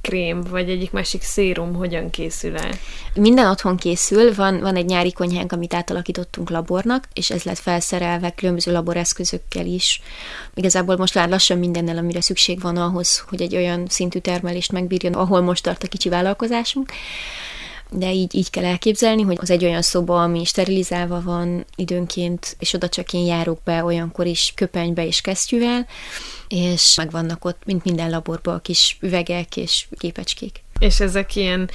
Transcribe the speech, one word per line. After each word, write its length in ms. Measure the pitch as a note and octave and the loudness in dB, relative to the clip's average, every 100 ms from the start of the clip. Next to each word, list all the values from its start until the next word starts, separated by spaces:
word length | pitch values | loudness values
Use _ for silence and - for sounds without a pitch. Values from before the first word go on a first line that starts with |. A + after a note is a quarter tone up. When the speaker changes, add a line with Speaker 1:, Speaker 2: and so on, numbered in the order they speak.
Speaker 1:
krém, 400 | - F#3 E3+ F3 F3 | -4 -2 -2 -2 -2
vagy 200 | F3+ F3+ | -2 -2
egyik-másik 520 | F#3 F#3 G3 - F#3+ | -2 -2 -2 -2 -2
szérum 520 | - - F#3+ F3 E3+ | -2 2 2 2 -2
hogyan 360 | F3 F3+ E3+ E3+ | -2 -2 -2 -4
készül 480 | E3 D#3+ - E3 E3 | -4 -4 -4 -4 -4
el. 140 | - - - - - G3+ | -4 -6 -8 -8 -2 6
Speaker 2:
Minden 320 | G#3 B3+ G3+ | 8 10 8
otthon 300 | D4 F#3 F3+ | 4 2 2
készül, 560 | F3 F3 - G3+ A#3 | 0 0 4 6 6
van, 260 | G3+ G3 F#3 | 6 2 2
van 160 | F#3+ F#3 | 0 0
egy 100 | F3 | 2
nyári 260 | F3+ F3+ | 2 2
konyhánk, 400 | - F3+ F3 F3+ | 0 0 0 -2
amit 220 | F3 E3+ | -4 -2
átalakítottunk 760 | F3 F3 F3+ F3 F3+ F3 - E3+ | -2 -2 -4 -4 -6 -8 -8 -4
labornak, 540 | E3+ E3 F#3 A3+ C4+ - | -4 0 0 2 0 -2
és 160 | - - | -6 -4
ez 140 | F3 | -2
lett 160 | - F3+ | -4 -4
felszerelve 720 | - F3 - F3+ F3 F3 F3 | 0 0 0 -2 0 0 -2
különböző 400 | - F#3 F3 F3 | -2 0 0 2
laboreszközökkel 920 | F3 E3+ E3+ E3+ - F3+ F3 - F3 F3 | 0 0 -2 -2 -2 -2 -4 -6 -6 -2
is. 360 | F3+ - - - - - - - | 0 0 -2 -6 -14 -12 -12 -10
Igazából 440 | - F#3 F#3 F3+ F3+ | -2 2 2 2 2
most 180 | F#3 G3 | 2 2
már 140 | E3+ | 2
lassan 280 | F#3+ - F3+ | 4 4 2
mindennel, 400 | F3 E3+ E3+ E3 | 2 0 -2 0
amire 240 | E3+ F3 | -2 0
szükség 400 | - F#3 - F3+ | 0 2 0 0
van 160 | F3 F3 | -2 0
ahhoz, 460 | F3 F3+ F3 - - | 0 0 0 -2 -2
hogy 120 | F3+ | -4
egy 140 | F3 F3+ | -2 0
olyan 300 | F3 F3 F3+ | 0 -2 -2
szintű 320 | - F3+ F3+ | -2 -2 -2
termelést 520 | F3+ F3+ F3+ F3 - | -2 -2 -2 -4 -2
megbírjon, 420 | F#3 F3+ F#3 F3+ | -2 0 0 0
ahol 280 | F3 F#3 F#3 | 0 4 4
most 220 | F3+ F3+ | 4 2
tart 200 | F3 F3+ | -2 -4
a 40 | F#3+ | -6
kicsi 220 | - F3+ | -4 -2
vállalkozásunk. 800 | F3 F#3+ G3+ A#3 A#3 A#3 C4+ C4+ - - - - - - - - - - F#3 | 0 0 0 -2 -2 -2 -4 -6 -8 -12 -10 -10 -12 -12 -12 -14 -16 -8 -4
De 160 | F#3 | 0
így, 240 | F#3+ F#3 - | 0 0 0
így 140 | F3+ | -2
kell 140 | - | 0
elképzelni, 580 | F3+ F3+ A3 G#3 A3+ A3 | 0 2 2 4 4 4
hogy 160 | G3 F3 | 2 0
az 80 | F3+ | 2
egy 160 | F3+ F3 | 4 4
olyan 160 | E3+ | 2
szoba, 420 | F3 F3+ F3 F3 | 2 2 4 4
ami 220 | E3+ E3+ E3+ | 4 2 0
sterilizálva 760 | - F#3 F#3+ F3+ F3 F3 F3 | 0 2 0 0 -2 -2 -2
van 440 | F3 F3 F3 F3 - - | -2 -2 -2 -2 -6 -6
időnként, 800 | F3+ F3 F3 - F3 F3 - - | -2 -2 -2 -2 -2 -4 -8 -6
és 140 | - | -4
oda 160 | F3 F3 | -2 -2
csak 240 | - F3+ | -4 -4
én 120 | F3 F3 | 0 0
járok 340 | E3+ E3 E3 | 0 -2 -2
be 200 | - E3 | -2 0
olyankor 420 | E3+ E3+ E3 F3 F3 | 0 0 -2 -2 -2
is 280 | E3 - - | 0 -2 -2
köpenybe 500 | F#3 F3+ E3+ E3+ E3 | -2 0 -2 0 0
és 160 | - | -2
kesztyűvel, 640 | - F#3+ - A#3 A#3+ A#3+ B3 - - - - - - | -2 -4 0 2 2 0 -4 -10 -14 -14 -14 -16 -6
és 480 | F3+ F3+ F3 - - | -2 0 2 4 4
megvannak 500 | D#3+ E3 E3 E3+ F3 | 0 -2 -4 -2 -4
ott, 160 | - - | -4 -4
mint 180 | F#3 | -2
minden 260 | F3+ E3+ E3 | 0 0 0
laborban, 460 | E3 D#3+ E3 E3+ E3+ | -2 -4 -4 -4 -4
a 60 | |
kis 360 | - E3+ - - | 0 2 2 0
üvegek 560 | F#3+ F3 F3 F3 F3 - | 0 0 0 -4 -6 -6
és 300 | F3 - - - | -2 -4 -4 -8
képecskék. 640 | E3+ - F3+ - - - - - | -8 -6 -6 -6 -10 -12 -4 4
Speaker 1:
És 200 | G#3 - | 6 6
ezek 360 | G3 G3 G3 G#3 | 4 2 0 0
ilyen 340 | F#3 F#3 F3+ | 0 0 -2